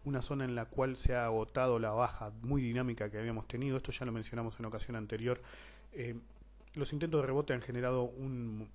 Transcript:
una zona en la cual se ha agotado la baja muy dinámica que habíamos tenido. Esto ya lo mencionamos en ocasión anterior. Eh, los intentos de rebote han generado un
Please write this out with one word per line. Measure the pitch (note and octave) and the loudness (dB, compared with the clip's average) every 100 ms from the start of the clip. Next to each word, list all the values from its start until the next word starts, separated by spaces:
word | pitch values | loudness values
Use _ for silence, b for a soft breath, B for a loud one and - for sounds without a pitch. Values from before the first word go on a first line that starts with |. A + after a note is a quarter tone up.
una | C#3+ C#3 | 0 -2
zona | - C#3+ C3 | 0 0 0
en | A#2+ | -2
la | A2+ | -2
cual | - C3 C3 | 0 0 4
se | - | 4
ha | B2+ A#2 | 6 4
agotado | A2+ A2 - B2+ A#2 | 2 2 4 4 6
la | A2+ | 4
baja | G#2+ A#2+ - G#2+ A2 | 4 2 2 -8 -6
muy | A#2 C#3+ | 0 2
dinámica | B2 A#2 B2+ A2+ G#2 | 4 2 0 0 -2
que | G#2+ | -2
habíamos | A2+ A2+ - | -2 -2 -4
tenido. | A#2+ C#3 C3 | -2 0 0
Esto | - | -2
ya | B2 | -4
lo | B2+ | -2
mencionamos | A2+ G#2+ A#2+ A#2 - | -4 -4 -4 -4 -4
en | A2+ | -6
ocasión | A2 - A#2 | -4 -4 -4
anterior. | G#2+ G#2+ A#2 B2 B B B B B | -4 -2 0 0 B B B B B
Eh, | - A#2+ A#2 - - - - - | -8 -6 -6 -10 -20 -20 -20 -12
los | - C#3 | -4 -2
intentos | D3+ E3 D#3 | 0 2 2
de | C#3 | 4
rebote | C3+ D3 | 2 2
han | B2+ | 0
generado | A#2 B2 B2 B2+ | 0 -2 2 2
un | B2 B2+ C3+ B2+ A#2 G#2+ G#2+ | 2 -2 -6 -4 -4 -4 -8